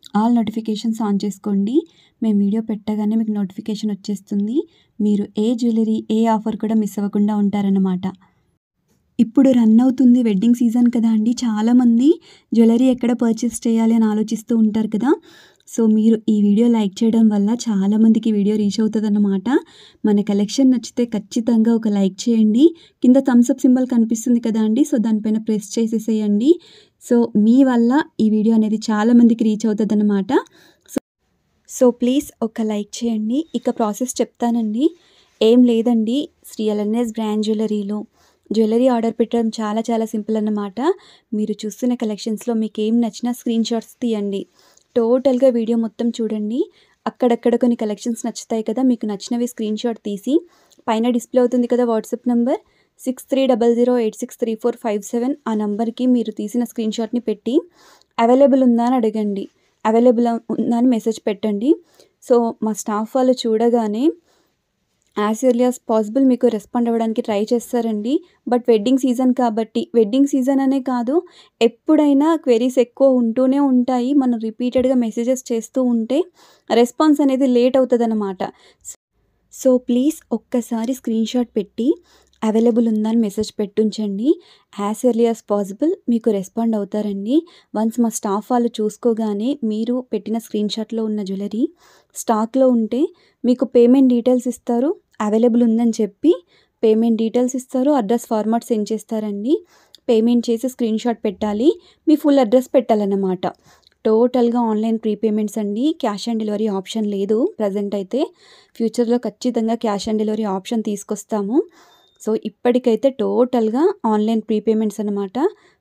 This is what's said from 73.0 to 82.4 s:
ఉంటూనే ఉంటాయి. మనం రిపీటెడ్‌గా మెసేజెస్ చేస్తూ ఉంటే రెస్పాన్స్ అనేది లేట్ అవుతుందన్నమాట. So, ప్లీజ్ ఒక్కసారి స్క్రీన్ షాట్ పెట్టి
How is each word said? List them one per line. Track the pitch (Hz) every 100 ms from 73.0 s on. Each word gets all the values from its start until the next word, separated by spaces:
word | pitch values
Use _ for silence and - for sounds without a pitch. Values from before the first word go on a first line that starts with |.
| 269 254
ఉంటూనే | 226 226 262 277 285
ఉంటాయి. | 247 247 254 247 294
మనం | 254 233 220
రిపీటెడ్‌గా | - 247 254 254 254
మెసేజెస్ | 226 233 233 262 -
చేస్తూ | 226 220 262 247
ఉంటే | 233 220 277 370 _ _ _ -
రెస్పాన్స్ | 220 240 - 311 294 277
అనేది | 262 269 240
లేట్ | 247 262
అవుతుందన్నమాట. | 254 240 233 220 202 185 - _ _ _ - - _ _ _ _ _
So, | - 262 254 247
ప్లీజ్ | 240 277 311 - 220
ఒక్కసారి | - 247 226 226 226 254
స్క్రీన్ | - 226 220
షాట్ | 247 240 220
పెట్టి | 202 - 247 349 _ _ _ -